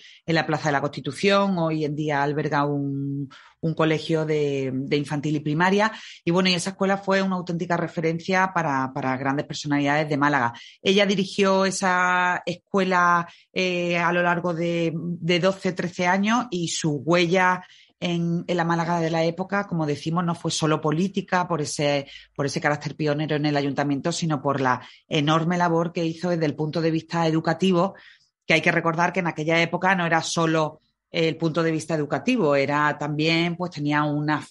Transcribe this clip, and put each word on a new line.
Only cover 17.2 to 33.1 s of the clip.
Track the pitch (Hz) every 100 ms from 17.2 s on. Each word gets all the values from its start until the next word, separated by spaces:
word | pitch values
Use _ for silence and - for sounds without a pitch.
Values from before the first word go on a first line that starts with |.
| 170 185 185 180 - - _ -
en, | 180 170 170 170 175
en | 175
la |
Málaga | 165 170 165 175
de | 160
la | 165
época, | 165 170 185 202 202
como | 165 151
decimos, | 143 165 165
no | 170 165
fue | 165
solo | - 156 156
política | 151 151 196 196 180 185 175
por | 160
ese, | 147 - 147 143 139 - - -
por | 139
ese | 156
carácter | 151 147 147 -
pionero | 151 147 156 151
en | 151
el | 143
ayuntamiento, | 139 135 143 139 170
sino | 165 165 147
por | 143 143
la | 127 120 - - -
enorme | 160 147 160 160 175
labor | 175 165 175
que | 175 165
hizo | 165 180
desde | 170 156
el |
punto | - 156 165
de | 160
vista | 160 - 170 165
educativo, | 160 165 165 190 175 185 - - - _ _ -
que |
hay | 160
que | 175
recordar | 165 165 160 175
que | 185
en | 170
aquella | 156 151 165
época | 170 175 185 190
no | 165
era | 165
solo | - 170 160 160 151 - _ _ _
el | 170 160 156
punto | 165 165
de | 165
vista | 156 151 160
educativo, | 143 143 - 254 151 139
era | 135 147 147 147
también, | 147